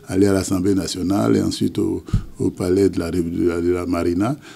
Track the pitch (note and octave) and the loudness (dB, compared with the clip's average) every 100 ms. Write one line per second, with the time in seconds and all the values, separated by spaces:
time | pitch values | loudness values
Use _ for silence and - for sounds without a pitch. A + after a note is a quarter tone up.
0 | - F#2 G2+ G2 F2+ F#2+ F#2+ F#2+ E2 F2+ | -4 2 4 4 0 0 0 0 -2 -4
1 | F2+ G2 A2+ G#2+ - - G#2+ - F#2+ F2+ | 0 0 2 2 0 -2 -2 -2 -2 -4
2 | - - - - F#2+ - F#2 F#2+ G2 F2 | -2 -4 -4 -4 -4 -2 0 4 4 2
3 | E2+ F2 E2+ F2 F2+ E2+ F2 F2+ F2 F2 | -2 -2 -2 0 0 0 0 0 0 0
4 | F2 F2 A2 C#3+ - | 0 0 -2 -4 -10